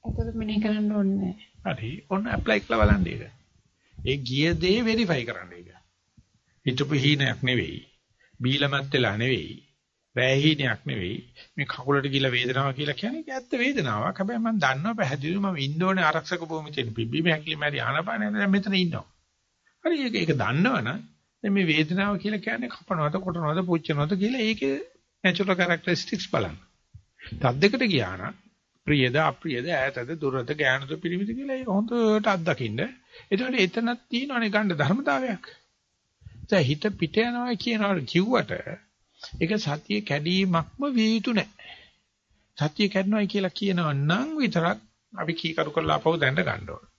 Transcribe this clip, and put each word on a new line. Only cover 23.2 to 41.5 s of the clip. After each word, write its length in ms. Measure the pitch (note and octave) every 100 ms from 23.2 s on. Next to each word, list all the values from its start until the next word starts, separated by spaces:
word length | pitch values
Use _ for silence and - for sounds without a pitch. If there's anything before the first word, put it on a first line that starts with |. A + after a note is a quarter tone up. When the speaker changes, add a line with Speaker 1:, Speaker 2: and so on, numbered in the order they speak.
| F#3 E3+ D#3 D#3+
Speaker 2:
පුච්චනවද 500 | F3+ E3+ E3 D3 D3
කියලා 280 | F#3+ G3+ C4
ඒකේ 340 | A3 A3 C4+ C#4 A4+ _ _ _
නැචරල් 300 | F#3 F3+ G3
කැරක්ටරිස්ටික්ස් 720 | F#3 F3 E3 - E3+ - G#3+ -
බලන්න. 280 | - F2+ D#2+ _ _ _ - _ _ -
තත් 220 | - C3 C3
දෙකට 280 | G3 A#3+
ගියා 300 | B3+ D#3 G2
නම් 220 | F#2 G2 - _ _ _ _ -
ප්‍රියද, 300 | D3 B2+ C3
අප්‍රියද, 500 | D#3 B2+ E3 B2 C#3+
ඈතද, 440 | D#3 C3 C3+ A#2+
දුරද, 380 | E3 D3 C3 A#2+
ගෑනුද, 420 | D3+ C#3 C3 C3+ D#3
පිරිමිද 340 | F3 F3+ G3+
කියලා 280 | A#3 C#4 C4
ඒක 100 | B3+
හොඳට 600 | G3 A3+ A#3+ A3 G#3+ G#3
අත්දකින්න. 520 | F#3+ E3 D3+ A#2 A2 A#3 C4 _ -
එතකොට 340 | - G3 B3+ C#4
එතනක් 480 | F#3 - A#3 B3 _
තියෙනවනේ 440 | A#3+ C#4 B3 A3+
ගන්න 240 | G#3 G#3+
ධර්මතාවයක්. 760 | E3 C#3 G#3+ D4+ C#4 B3+ F#3+ - - _ _ _ _ _ _ - -
දැන් 240 | - G3 C3
හිත 220 | D3 G#3+
පිට 260 | G3 E3 -
යනවා 380 | A#3 A#3+ B3 A#3
කියනවා 360 | A#3+ A3 G3+ F#3
කිව්වට 500 | C3 E3+ G3+ B3 - - - - _ _ _ _ -
ඒක 180 | - D#3+ G#3+
සතිය 440 | D3+ D3+ - G#3
කැඩීමක්ම 840 | G#3 C#3+ D3+ F#3 F#3+ E3+ D#3 - C#4+
විය 200 | B3 A3
යුතු 240 | A3+ A#3
නෑ. 160 | A3 -